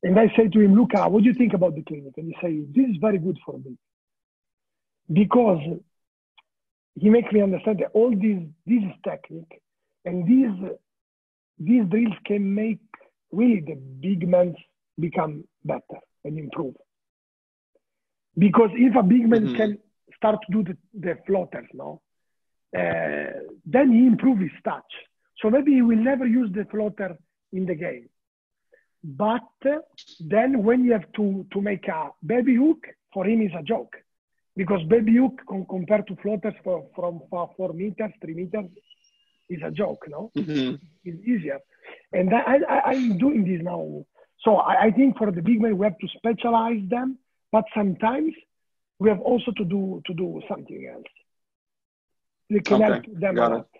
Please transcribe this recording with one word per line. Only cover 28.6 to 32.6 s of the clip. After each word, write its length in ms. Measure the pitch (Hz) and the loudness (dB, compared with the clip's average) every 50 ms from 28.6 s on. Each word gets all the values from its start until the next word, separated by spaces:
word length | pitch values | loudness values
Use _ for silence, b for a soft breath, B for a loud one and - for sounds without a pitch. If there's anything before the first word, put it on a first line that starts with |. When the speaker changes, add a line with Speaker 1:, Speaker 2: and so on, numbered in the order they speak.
| _ _ _ _ _ _ _ _ - | _ _ _ _ _ _ _ _ -18
Speaker 1:
But 380 | 160 139 131 208 214 226 240 240 _ _ _ - 269 285 302 - _ _ - - _ - _ | -16 -6 -4 -2 -2 -2 -2 -6 _ _ _ -2 -2 -2 -2 -6 _ _ -20 -20 _ -20 _
then 440 | 170 151 - 214 233 262 269 254 190 | -8 0 0 2 2 2 2 2 2
when 200 | 220 240 262 254 | 2 2 4 4
you 80 | 247 233 | 2 2
have 180 | 214 165 _ _ | 0 -2 _ _
to, 320 | - 214 202 190 196 180 - | -2 -2 -2 -2 -4 -6 -6
to 100 | - 196 | -6 -4
make 260 | 196 208 202 180 - - | -4 -4 -4 -6 -6 -6
a 240 | 175 160 156 - - _ - | -6 -6 -8 -10 -12 _ -6
baby 300 | 156 226 247 247 269 254 | -2 -2 0 2 4 4
hook, 320 | 233 | 4